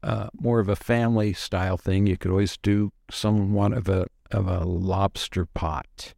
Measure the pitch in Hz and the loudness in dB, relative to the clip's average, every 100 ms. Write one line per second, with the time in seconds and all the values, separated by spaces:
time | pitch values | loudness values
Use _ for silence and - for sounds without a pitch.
0 | - 107 107 - 120 117 98 101 - 117 | -4 -4 -4 -4 0 2 2 0 0 2
1 | 117 113 107 92 - 95 92 92 - 95 | 2 2 2 -2 -4 -2 0 -2 0 2
2 | 101 90 90 92 101 - 101 101 104 - | 2 2 0 2 2 0 0 2 0 -4
3 | - - 107 107 98 101 101 117 92 95 | -16 -4 0 2 2 2 2 0 0 0
4 | 90 _ - - 95 92 85 87 92 92 | -2 _ -6 -2 0 0 -2 -2 0 0
5 | 98 - - - 87 - 85 76 - - | 0 -2 -6 -4 -4 -2 -4 -4 -8 -16
6 | - | -20